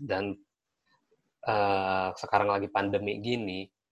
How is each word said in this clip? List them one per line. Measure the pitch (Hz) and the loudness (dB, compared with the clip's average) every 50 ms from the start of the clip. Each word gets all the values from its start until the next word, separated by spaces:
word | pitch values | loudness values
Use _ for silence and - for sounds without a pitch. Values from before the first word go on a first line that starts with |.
dan, | 143 110 95 95 101 101 95 - - _ _ _ _ _ _ _ _ _ _ _ _ _ _ _ _ _ _ _ - | -6 -2 -2 -2 0 -2 -4 -8 -12 _ _ _ _ _ _ _ _ _ _ _ _ _ _ _ _ _ _ _ -4
eh, | 110 110 104 101 101 98 95 95 95 95 95 92 92 87 - | -2 0 2 2 2 2 2 2 2 0 0 0 -2 -4 -6
sekarang | - - - 101 101 104 | -4 2 2 4 4 4
lagi | 101 101 98 98 - | 2 0 0 0 0
pandemi | 98 98 101 101 98 101 101 107 107 | 0 0 2 0 0 0 -2 -4 -4
gini, | 104 120 123 120 110 95 92 95 98 - _ _ _ _ | -2 -2 -2 -2 -2 -4 -6 -6 -8 -10 _ _ _ _